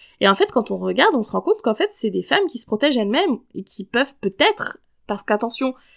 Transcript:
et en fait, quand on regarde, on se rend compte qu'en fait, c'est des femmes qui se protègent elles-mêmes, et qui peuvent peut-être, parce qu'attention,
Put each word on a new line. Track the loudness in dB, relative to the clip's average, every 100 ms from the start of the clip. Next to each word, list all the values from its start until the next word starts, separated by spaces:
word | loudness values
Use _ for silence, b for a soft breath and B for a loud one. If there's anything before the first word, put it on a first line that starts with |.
| b b
et | 2
en | 4
fait, | 2
quand | 0 -2
on | -4
regarde, | -2 2 2 2
on |
se | -2
rend | -2
compte | 0 0
qu'en | 0
fait, | 0 -2
c'est | -2 -2
des | -2
femmes | 0 2 0
qui | -4
se | -4
protègent | 0 2 2
elles-mêmes, | 0 2 0 -2 _
et | -14
qui | -12 -12
peuvent | -4 -2 -2 -4
peut-être, | -4 2 2 2 -6 -12 _ _ -8
parce | -6
qu'attention, | -2 0 -2 -2 -4 -6 b